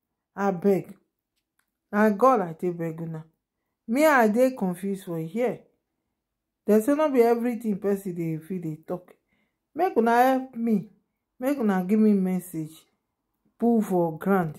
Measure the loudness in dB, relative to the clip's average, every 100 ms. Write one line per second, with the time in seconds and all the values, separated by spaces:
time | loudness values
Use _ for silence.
0 | _ _ _ -4 -2 0 0 0 -2 -16
1 | _ _ _ _ _ _ _ _ _ 0
2 | 0 4 4 4 0 -6 -6 -4 -6 -8
3 | -10 -12 -16 _ _ _ _ _ -4 2
4 | 4 6 4 4 2 0 -4 -4 -6 -8
5 | -8 -8 -6 -4 -4 -6 -14 _ _ _
6 | _ _ _ _ _ _ 0 2 2 2
7 | 2 4 4 2 0 -4 -4 -4 -2 -4
8 | -4 -6 -6 -6 -8 -8 -8 -10 -10 -12
9 | -12 _ _ _ _ _ _ -4 -2 0
10 | 2 4 4 2 -4 -6 -2 -2 -4 _
11 | _ _ _ _ -4 -2 0 0 0 2
12 | 4 2 0 -4 -6 -10 -10 -14 _ _
13 | _ _ _ _ _ _ 0 0 0 0
14 | 0 -2 0 0 0